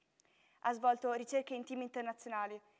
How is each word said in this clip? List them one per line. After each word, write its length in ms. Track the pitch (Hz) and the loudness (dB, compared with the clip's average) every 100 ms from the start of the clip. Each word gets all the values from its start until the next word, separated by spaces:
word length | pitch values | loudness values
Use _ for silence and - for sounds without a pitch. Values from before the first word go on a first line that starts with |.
| _ _ _ _ _ _ | _ _ _ _ _ _
Ha 80 | 240 | -2
svolto 380 | 233 247 240 247 | 4 4 4 4
ricerche 420 | 240 240 269 262 254 | 0 0 0 0 -4
in 80 | |
team 160 | 247 254 | -4 -6
internazionali, 760 | 247 254 233 226 240 214 208 208 - _ | -4 -6 -6 -6 -6 -4 -4 -8 -16 _